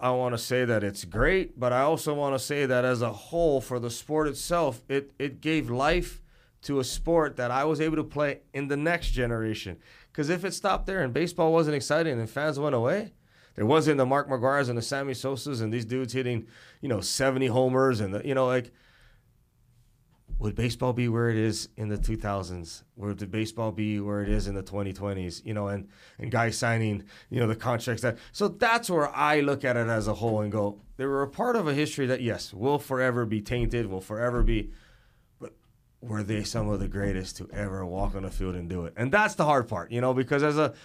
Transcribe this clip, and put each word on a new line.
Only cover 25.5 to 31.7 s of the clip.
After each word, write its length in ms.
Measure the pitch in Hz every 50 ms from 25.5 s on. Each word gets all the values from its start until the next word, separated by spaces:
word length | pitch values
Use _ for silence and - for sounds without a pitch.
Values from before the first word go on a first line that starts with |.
| 107
know, 140 | 104 101
and, 220 | 101 101 98 98 - - - - - -
and 140 | - 107 117
guys 260 | 117 117 117 113 107
signing, 460 | - 127 117 117 113 113 110 104 101 - - - - - -
you 120 | - 127
know, 60 | 120
the 80 | 107 110
contracts 460 | 110 - 123 120 120 120 127 117 117 123
that, 140 | 120 - - - -
so 160 | - - 202
that's 420 | 208 - - 247 226 226 233 233 -
where 240 | 180 160 147 143 -
I 280 | 135 147 151 151 151
look 240 | 143 139 139 139 139
at 100 | 127 123
it 120 | 120 113
as 200 | 113 113 110 104
a 60 | 107 104
whole 280 | 101 113 117 110 107
and 100 | 107 104
go, 300 | 101 107 101 101 104 - - - -
they 100 | - 131
were 180 | 139 139 139 139
a 40 |
part 300 | 139 139 - 226 247 240
of 100 | 233 180
a 60 | 151